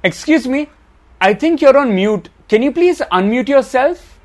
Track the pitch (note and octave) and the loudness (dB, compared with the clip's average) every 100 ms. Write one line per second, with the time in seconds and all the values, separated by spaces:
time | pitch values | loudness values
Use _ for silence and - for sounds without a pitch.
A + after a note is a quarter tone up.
0 | F#3 - - D#4 A#3+ C4+ D4 _ _ _ | -6 -6 -2 -2 0 -6 -6 _ _ _
1 | _ _ F#3+ - D#4 E4 D4 C4+ C4+ F#3+ | _ _ -2 0 -2 2 4 4 2 0
2 | G3+ G#3+ - _ _ G#3+ C4+ D#4 F4+ E4+ | 0 -2 -6 _ _ 0 0 0 0 0
3 | - F#3 G3 A#3+ B3 C#4 - B3 C#4+ F4 | -2 -2 0 -2 0 0 0 -2 -2 -4
4 | - - | -14 -20